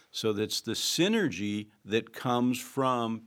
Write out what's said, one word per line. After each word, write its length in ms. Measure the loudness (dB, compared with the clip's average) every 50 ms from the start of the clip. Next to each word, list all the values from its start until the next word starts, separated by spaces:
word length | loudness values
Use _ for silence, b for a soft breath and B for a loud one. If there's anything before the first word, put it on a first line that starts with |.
| b b
So 200 | b -2 0 0
that's 300 | 2 2 0 -2 -2 -4
the 120 | -4 -4 -4
synergy 960 | -2 -2 -2 2 2 2 4 4 2 2 0 0 -2 -4 -4 -4 -4 -6 b b b _
that 280 | -2 -2 -2 -2 -2 -12
comes 460 | -6 -2 0 2 4 4 2 2 0
from 640 | -6 -6 -4 0 0 2 2 0 0 -2 -4 -6 -10